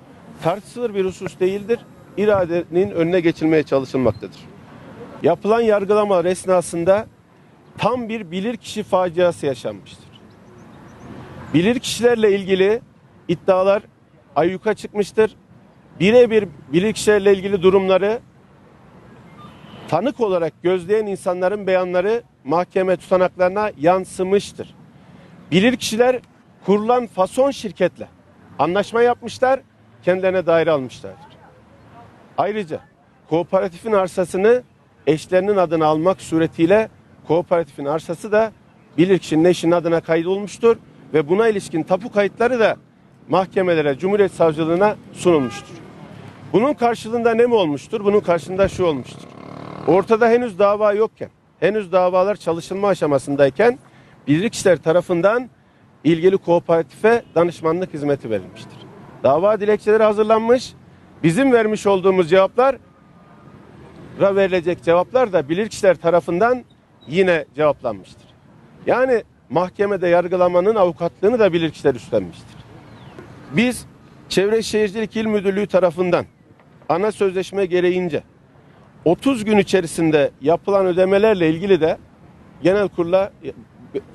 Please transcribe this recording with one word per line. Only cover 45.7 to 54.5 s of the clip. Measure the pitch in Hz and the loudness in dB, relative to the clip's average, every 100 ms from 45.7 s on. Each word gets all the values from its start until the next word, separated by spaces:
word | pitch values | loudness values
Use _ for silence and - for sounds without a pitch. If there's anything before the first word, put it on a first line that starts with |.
| - - - - - - - - | -20 -20 -20 -20 -20 -20 -20 -4
Bunun | 185 262 | 0 0
karşılığında | - 240 226 220 233 233 | 0 -2 -2 -6 -4 0
ne | 226 240 | 2 2
mi | |
olmuştur? | 233 170 139 - - | 2 0 -4 -8 -4
Bunun | 202 208 | 0 0
karşılığında | 180 170 - 185 190 | 2 -2 -2 -2 -2
şu | - | 0
olmuştur. | 175 139 - - - - - - - - - | -2 -2 -8 -16 -20 -20 -20 -18 -16 -6 0
Ortada | 180 190 220 233 | 2 2 2 4
henüz | 240 247 175 | 2 0 0
dava | 202 208 208 | 0 2 0
yokken, | 208 220 - 101 _ _ _ | 0 -2 -4 -16 _ _ _
henüz | 170 214 185 | -2 0 0
davalar | 185 180 185 190 202 | 2 2 2 0 -2
çalışılma | - 165 - 190 202 | -4 -4 -6 -2 -2
aşamasındayken | 185 156 139 - 139 139 135 226 247 - _ - _ - | 0 0 0 0 2 2 4 2 0 -6 _ -20 _ 0
bilirkişiler | 151 220 | 0 0